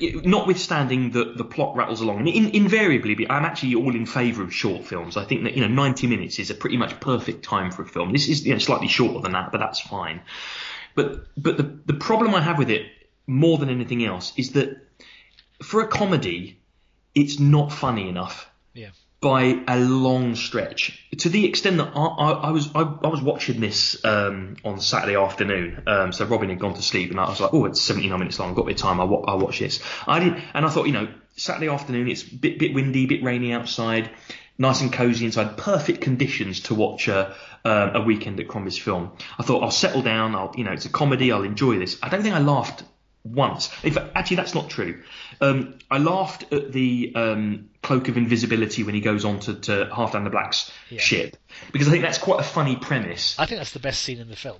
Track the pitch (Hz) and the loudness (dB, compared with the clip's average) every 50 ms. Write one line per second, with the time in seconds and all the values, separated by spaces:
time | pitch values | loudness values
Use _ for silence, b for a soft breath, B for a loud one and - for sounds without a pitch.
0 | 160 165 - 160 - 180 196 208 - 185 185 180 - - 170 151 139 127 127 127 | -2 -4 -2 0 2 4 4 4 4 2 2 2 0 0 0 2 2 2 2 2
1 | 127 120 113 120 117 - - 120 117 117 - - 117 - - 120 113 - 113 110 | 0 2 2 0 0 -2 -2 -8 -8 -6 -2 -2 -2 0 0 -2 -2 -2 -2 -2
2 | 113 110 101 104 123 170 180 226 220 208 208 208 202 185 202 220 214 185 139 113 | -2 -2 0 0 0 2 4 4 4 4 6 4 4 6 4 4 4 4 4 4
3 | 107 107 107 104 110 - 131 143 151 165 165 - - 127 120 113 113 131 120 113 | 2 0 0 0 0 0 0 0 0 -2 -2 -2 0 2 2 2 2 2 0 -2
4 | 113 110 - 131 123 120 117 104 95 87 - - - 107 92 90 - - 95 87 | -2 -2 0 0 0 0 0 -2 -4 -6 -4 -2 -2 -2 -2 -4 -6 -8 -8 -8
5 | 85 85 - 104 101 - - - 110 113 - 135 117 101 117 135 139 135 127 - | -8 -6 -6 -6 -4 -2 -2 -2 -2 -2 0 0 2 2 4 4 4 2 2 0
6 | - 120 117 98 90 87 - - 95 90 107 - - - - 123 110 - - - | 0 0 0 0 -2 -6 -8 -8 -6 -6 -6 -4 -4 -2 0 0 -2 -2 -6 -6
7 | - - 127 - - - - - - - 107 98 92 90 90 - - - - 85 | -2 -2 -2 -2 -2 -4 -8 -8 -6 -4 -2 -2 -2 -2 -6 -8 -10 -8 -6 -4
8 | 87 90 110 147 147 - 165 143 - - 127 107 - - 127 107 - - - - | -2 0 2 2 2 2 0 0 2 0 0 2 2 0 0 0 0 0 2 4
9 | 123 110 - - - 92 92 92 92 - - 110 110 107 - - - - 101 98 | 2 2 2 -2 -4 -2 -2 -2 -2 -2 -2 -2 -2 -2 -4 -6 -8 -8 -8 -6
10 | 87 80 80 87 - B B B B B B B B B B B B B B - | -6 -6 -8 -10 -12 B B B B B B B B B B B B B B 0
11 | - - - - - - - - 143 165 - - 143 147 - - - - 147 - | 0 0 -2 -8 -12 -12 -8 -4 -2 0 0 0 0 -2 -4 -6 -4 -4 -4 -2
12 | - - 220 220 240 214 196 180 151 170 170 151 127 113 107 - - - - _ | 0 0 2 2 4 4 2 2 2 2 2 0 2 0 0 -2 -4 -8 -18 _
13 | _ _ _ _ _ - 127 135 156 165 165 143 139 135 127 123 120 - 127 120 | _ _ _ _ _ -2 2 4 6 6 4 4 2 0 -2 -2 -4 -2 -2 -2
14 | 117 104 92 90 90 - - - 123 - - 143 131 - - - - _ _ B | -2 -2 -2 -4 -8 -8 -4 -4 -4 0 2 0 0 0 -2 -10 -16 _ _ B
15 | B B B B B B B B B B _ - - - - 220 226 220 - - | B B B B B B B B B B _ -20 -6 -2 0 0 0 2 0 0
16 | 208 190 180 143 - 92 85 87 92 - - _ _ _ _ _ _ _ _ _ | 2 2 2 0 0 -2 -4 -6 -8 -12 -16 _ _ _ _ _ _ _ _ _
17 | _ _ - 147 143 143 - 143 143 143 147 151 147 147 - - - 131 120 107 | _ _ 2 2 2 2 2 4 6 8 8 6 6 2 -2 -2 -2 0 0 0
18 | 95 92 90 87 92 90 - - - - _ _ _ _ - 120 110 98 92 _ | -2 -4 -4 -4 -6 -6 -8 -12 -16 -20 _ _ _ _ -20 -20 -18 -20 -20 _
19 | _ _ _ _ - 139 131 131 127 127 127 131 - - 123 123 123 127 127 131 | _ _ _ _ 2 4 4 6 6 4 4 2 0 0 2 4 4 4 4 4
20 | 131 131 131 131 127 120 117 113 - - - 113 98 - - - - - - - | 4 4 4 4 2 0 -2 -2 -4 -4 -2 -2 -4 -4 -4 -4 -4 -4 -6 -10
21 | - - - 147 - 170 170 214 202 - - - - 196 180 160 143 - - 143 | -16 -12 -6 -2 0 2 4 4 4 2 2 2 2 2 2 2 2 0 0 0
22 | 156 165 - - 147 151 156 - - 151 160 156 143 147 - 151 160 151 147 - | 0 0 2 2 2 2 2 2 0 0 0 0 0 0 0 0 0 0 0 -2
23 | - 156 160 139 127 139 - - - - 120 110 110 104 104 - - - - - | -2 -2 0 0 0 0 0 0 0 -2 -2 0 0 0 0 0 0 0 0 0
24 | - 110 107 104 101 101 98 95 95 95 98 - - 110 101 98 92 - - 117 | 2 2 2 2 2 0 -2 -4 -8 -10 -12 -8 -8 -6 -6 -4 -2 0 0 0
25 | - 101 101 101 98 95 - - 104 98 98 92 87 85 - - - - 104 98 | 0 2 2 4 2 2 2 0 0 0 0 0 -2 -4 -6 -4 -2 2 2 2
26 | 95 90 90 - 107 - 117 98 104 92 92 90 104 101 90 - - - - 98 | 2 0 0 -2 -2 0 0 0 0 -2 -2 -2 -2 -4 -4 -2 -2 -2 0 0
27 | 87 85 87 95 92 - 98 - 98 98 - 156 113 95 92 - - - 104 101 | -2 -2 -2 0 0 0 0 0 2 4 4 4 4 4 2 0 0 0 0 0
28 | - 95 95 90 92 90 - - 95 90 90 - - - 92 - - 95 92 90 | 0 0 0 -2 -2 -2 -4 -4 -6 -4 -2 -2 0 0 -2 0 0 2 2 2
29 | 90 95 101 - - 101 98 95 98 - - - 113 - - - B B B B | 2 2 2 2 0 0 0 0 0 0 -2 -2 -4 -4 -4 -6 B B B B
30 | B B - 170 180 175 170 B B B B 143 151 156 151 170 147 143 139 104 | B B 2 4 4 2 2 B B B B 0 2 2 2 2 2 2 0 0
31 | 107 110 - - - _ _ - - - - - 156 156 143 139 - - 123 120 | -2 -6 -8 -14 -20 _ _ -8 -6 -6 -4 -4 -2 -2 -2 -4 -4 -4 -2 -2
32 | 123 123 - - - - - 127 - 151 - - 156 - 139 139 131 135 131 135 | -2 -2 -4 -6 -8 -14 -6 -2 -2 -2 0 0 0 0 0 0 0 2 2 2
33 | 131 131 147 - 123 127 123 120 123 120 120 117 117 - - - 113 113 113 113 | 2 2 2 0 0 -2 -2 -2 -2 -2 -4 -4 -4 -6 -4 -2 -2 0 0 0
34 | 110 - B B B B B B B B B B 127 131 127 - 143 123 - - | -2 -4 B B B B B B B B B B 2 4 4 4 2 0 2 2
35 | 123 123 117 113 120 113 - 117 107 107 - - - 202 196 160 - - - - | 2 2 2 2 0 0 0 0 -2 -2 -4 -4 -2 0 0 2 2 0 -2 0
36 | - 139 127 123 143 - - - 107 98 92 - - - 113 107 107 - - - | 0 0 0 2 0 0 -2 -2 -4 -4 -6 -6 -4 -2 0 2 2 2 0 -2
37 | - - 101 95 95 - B B B B B B B 113 107 104 101 95 - 113 | -2 0 2 2 0 -2 B B B B B B B 2 4 4 4 2 2 2
38 | 107 113 110 104 - 104 98 92 - - - 110 98 95 90 - - 107 98 90 | 2 2 2 2 0 -6 -6 -6 -6 -6 -6 -6 -6 -6 -6 -6 -4 -2 -2 -2
39 | 85 98 - B B B B B 127 - 127 - - 110 - - - 180 - 131 | -4 -6 -10 B B B B B 0 2 2 2 2 0 0 2 2 2 2 0
40 | 120 120 110 113 110 113 110 95 95 95 - 131 117 98 95 - - - - - | 0 2 2 2 0 0 0 -2 -4 -4 -4 -4 -4 -4 -4 -6 -6 -4 -2 2
41 | 151 139 135 127 131 123 110 101 98 98 104 107 139 127 110 95 92 90 - - | 2 2 4 4 4 4 2 2 0 -2 0 2 2 2 2 2 0 -4 -6 -6
42 | - - 180 196 208 220 190 156 143 143 143 131 117 - - - - - _ _ | -4 -2 -2 0 0 2 2 4 4 4 4 2 2 -2 -6 -12 -16 -20 _ _
43 | _ _ _ _ - 110 117 135 135 107 90 - - - B B B 160 143 - | _ _ _ _ -14 -4 0 2 2 2 0 -2 -6 -8 B B B 0 0 0
44 | - - - 190 185 - 180 175 180 - - 151 - - - - 101 87 - - | -2 -4 -4 -4 -2 0 0 -2 -2 -2 -2 -4 -4 -4 -6 -6 -4 -6 -6 -10
45 | B B B B B B B B 139 139 139 135 113 - - - - - 135 139 | B B B B B B B B 4 4 4 2 0 -6 -10 -12 -6 -2 2 2
46 | 147 165 180 190 190 - - - - - 147 143 143 - 127 131 131 127 123 120 | 4 4 2 2 0 -2 -6 -10 -6 -4 -2 -2 -2 -2 0 0 2 2 2 0
47 | 120 117 - 117 113 110 110 107 107 104 104 104 - - _ _ - - 139 127 | -2 -2 0 0 0 2 2 0 0 -2 -4 -6 -8 -14 _ _ -2 0 2 2
48 | 127 - 117 120 120 117 120 107 110 107 117 113 113 104 - 117 107 104 104 104 | 2 2 0 2 2 4 2 2 2 2 0 0 0 -2 -2 -4 -4 -2 -2 0
49 | 104 110 107 104 104 104 104 101 - - 101 - - - 104 98 92 - - 120 | 0 0 0 0 0 -2 -4 -4 -6 -8 -8 -6 -4 -2 0 0 -2 -2 -2 -4
50 | 117 107 - 104 101 101 101 101 95 - - - - - B B B B 120 110 | -4 -2 -2 -4 -4 -2 -2 -2 -2 -2 -4 -4 -4 -6 B B B B -6 -2
51 | - - - 92 - - - - _ B B B B B B 139 143 147 160 170 | 0 0 2 0 -2 -4 -10 -16 _ B B B B B B 2 4 6 4 4
52 | - 165 - - - 190 180 151 147 - - 170 151 135 127 127 - - 147 123 | 4 0 -2 -2 0 2 2 2 0 -2 0 0 0 0 0 -2 -2 -2 -2 -2
53 | 104 87 85 - - - - - 156 - 233 196 139 - - 135 123 135 120 - | -2 -4 -4 -4 -4 -2 -2 -2 -2 -2 -4 -6 -8 -10 -10 -8 -6 -4 -4 -4
54 | - - 127 120 117 113 110 - - 135 101 90 | -4 -6 -8 -10 -12 -14 -14 -14 -12 -14 -14 -16